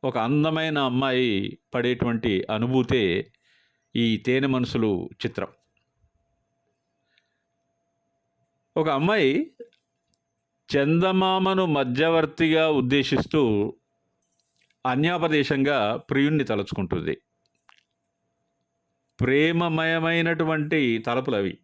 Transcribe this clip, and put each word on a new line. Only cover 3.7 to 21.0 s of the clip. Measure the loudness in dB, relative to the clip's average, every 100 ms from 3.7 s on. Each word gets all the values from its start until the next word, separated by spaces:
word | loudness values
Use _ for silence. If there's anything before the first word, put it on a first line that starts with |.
| _ _ -2
ఈ | 0 0
తేనె | 0 0 0
మనసులు | -2 -2 -2 0 -2 -6 -8 -8
చిత్రం. | -8 -10 _ _ _ _ _ _ _ _ _ _ _ _ _ _ _ _ _ _ _ _ _ _ _ _ _ _ _ _ _ _ _ _ -4
ఒక | -2
అమ్మాయి | 0 2 2 2 2 -4 _ -20 _ _ _ _ _ _ _ _ _ _ 0
చందమామను | 2 2 2 2 0 0 0 0 0
మధ్యవర్తిగా | 0 0 0 2 2 0 0 0 2 2
ఉద్దేశిస్తూ | 2 2 0 0 -2 0 0 2 2 -2 -6 _ _ _ _ _ _ _ _ _ _ -2
అన్యాపదేశంగా | 0 0 0 0 0 2 0 2 2 0 -2
ప్రియుణ్ణి | -2 0 2 2
తలుచుకుంటుంది. | 0 -2 -4 -4 -4 -4 -4 -6 _ _ _ _ _ _ _ _ _ _ _ _ _ _ _ _ _ _ _ _
ప్రేమమయమైనటువంటి | 2 4 4 2 0 0 0 0 0 0 0 -2 -2 -2 0 0 0
తలపులవి. | 0